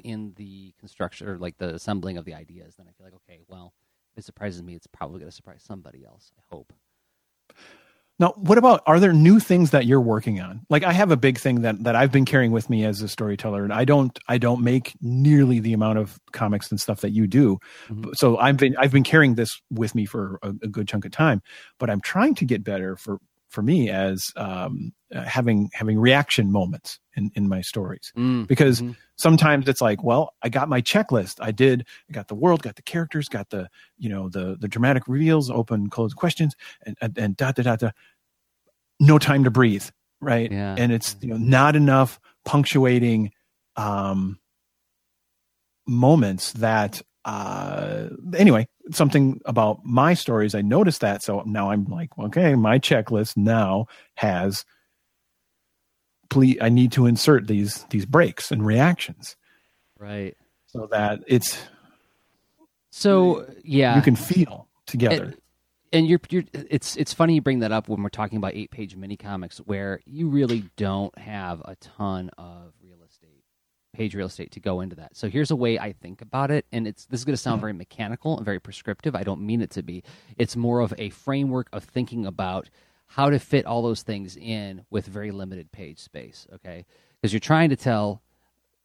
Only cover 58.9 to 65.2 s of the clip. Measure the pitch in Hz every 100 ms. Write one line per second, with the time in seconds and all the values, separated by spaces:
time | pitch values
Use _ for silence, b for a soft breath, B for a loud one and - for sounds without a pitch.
58.9 | 175 - - - - _ _ _ _ _
59.9 | _ 104 104 95 - _ _ _ 117 107
60.9 | 110 104 107 - 123 - - - b b
61.9 | b b b b _ _ _ _ _ _
62.9 | - 202 190 180 - 131 - 160 139 127
63.9 | 139 143 117 - 180 160 - - _ -
64.9 | 120 120 151